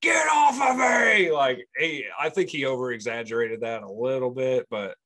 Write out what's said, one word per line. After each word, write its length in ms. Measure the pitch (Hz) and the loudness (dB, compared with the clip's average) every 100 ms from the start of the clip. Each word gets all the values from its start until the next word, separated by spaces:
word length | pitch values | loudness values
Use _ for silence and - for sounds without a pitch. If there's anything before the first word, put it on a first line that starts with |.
Get 260 | 339 330 311 | 2 2 2
off 320 | 302 294 254 | 4 4 4
of 160 | 269 254 | 0 2
me! 540 | 254 247 233 214 175 | 2 4 4 4 2
Like, 360 | 151 135 127 120 131 | 2 0 0 -8 -4
he, 280 | 160 147 104 90 | -4 -4 -8 -4
I 100 | 151 | -4
think 200 | 156 180 | 0 -2
he 160 | 156 135 | -2 -2
over-exaggerated 960 | 131 127 117 107 117 113 117 113 113 | -2 -4 -4 -6 -8 -4 -2 0 0
that 220 | 113 113 | 0 -2
a 80 | 101 | -8
little 400 | 104 123 131 127 | -4 -2 0 -2
bit, 360 | 123 131 127 - | 0 0 0 0
but 260 | 110 98 - | -4 -6 -8